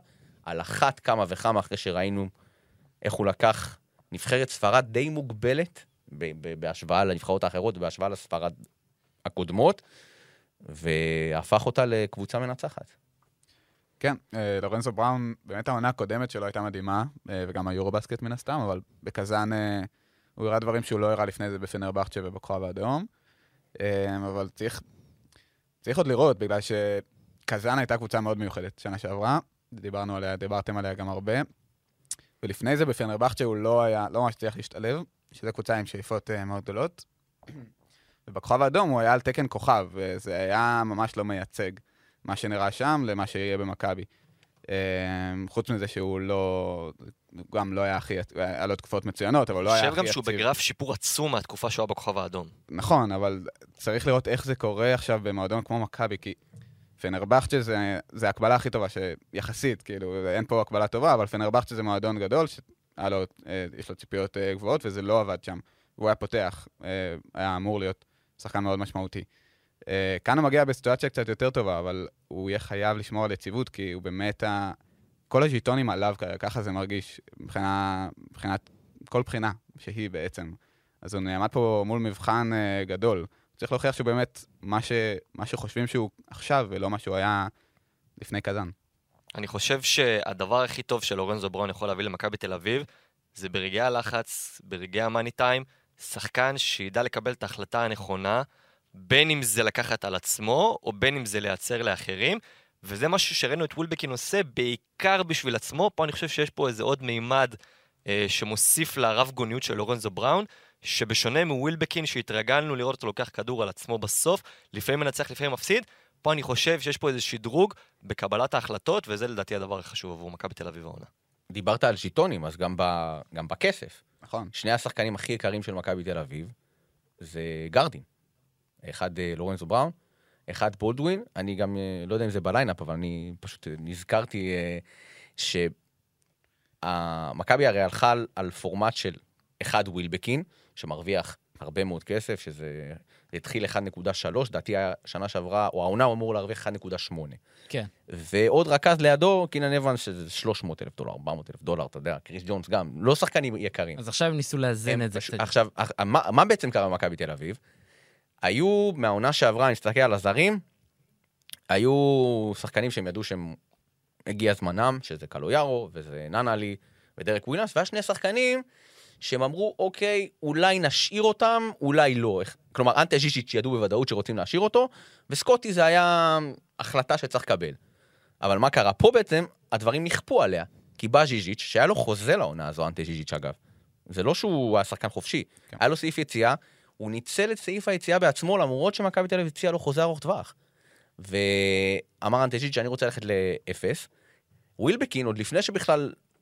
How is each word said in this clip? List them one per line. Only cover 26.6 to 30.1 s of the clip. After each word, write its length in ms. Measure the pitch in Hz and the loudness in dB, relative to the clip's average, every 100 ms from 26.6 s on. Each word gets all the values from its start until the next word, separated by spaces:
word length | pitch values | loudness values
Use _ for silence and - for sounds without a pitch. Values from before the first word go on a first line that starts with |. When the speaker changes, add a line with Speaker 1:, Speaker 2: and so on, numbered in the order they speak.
Speaker 2:
שקזאן 1160 | - 104 101 101 - _ _ _ - 107 117 135 | 0 0 0 -2 -6 _ _ _ -6 -2 0 0
הייתה 200 | 120 117 | 2 0
קבוצה 240 | 113 113 | 0 -2
מאוד 160 | 107 107 | 0 -2
מיוחדת 420 | 101 92 92 - | -2 -6 -10 -10
שנה 180 | 104 98 | -10 -8
שעברה, 420 | 95 101 113 156 - _ _ | -6 -2 0 0 -2 _ _
דיברנו 420 | 113 101 101 101 | -12 -8 -6 -4